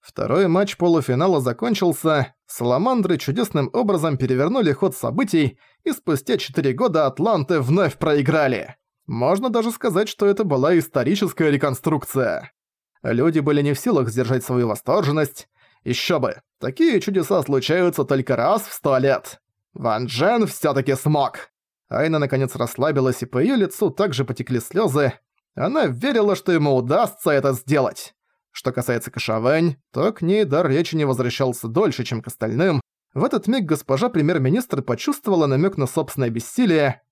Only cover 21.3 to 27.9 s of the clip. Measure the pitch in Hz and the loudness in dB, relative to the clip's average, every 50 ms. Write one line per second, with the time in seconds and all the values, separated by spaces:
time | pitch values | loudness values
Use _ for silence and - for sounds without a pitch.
21.3 | - - - _ _ _ _ _ _ _ _ _ - - 147 160 160 151 143 135 | -4 -8 -18 _ _ _ _ _ _ _ _ _ -2 -2 0 0 0 0 0 0
22.3 | 139 131 135 127 - - 120 113 - - 127 156 151 139 131 131 - - 120 - | 0 -2 -2 -2 -2 -4 -4 -4 -2 -2 -2 0 2 2 0 0 0 -2 -6 -4
23.3 | - 127 147 233 277 240 190 175 - - 214 190 - - 196 202 135 117 135 - | -2 0 0 2 2 2 0 0 0 -2 -2 -2 0 0 -2 -2 0 -4 -4 -4
24.3 | 123 - 127 - 131 117 110 - - 180 226 175 127 151 143 127 - - _ _ | -4 -8 -4 -4 -4 -4 -4 -4 -2 -2 0 0 2 2 0 0 -2 -4 _ _
25.3 | _ _ _ _ _ - - 175 269 311 262 156 123 120 214 277 277 233 208 208 | _ _ _ _ _ -6 -4 -2 0 0 0 0 -2 -2 -4 0 0 2 2 2
26.3 | 190 - - - 175 165 147 147 135 127 117 123 147 196 233 - - - - 170 | 0 0 0 0 2 2 4 4 2 2 2 2 2 2 2 0 -4 -4 -2 0
27.3 | 147 139 135 139 135 117 - 131 147 143 131 135 | 2 2 2 0 -2 -2 -2 0 2 2 2 0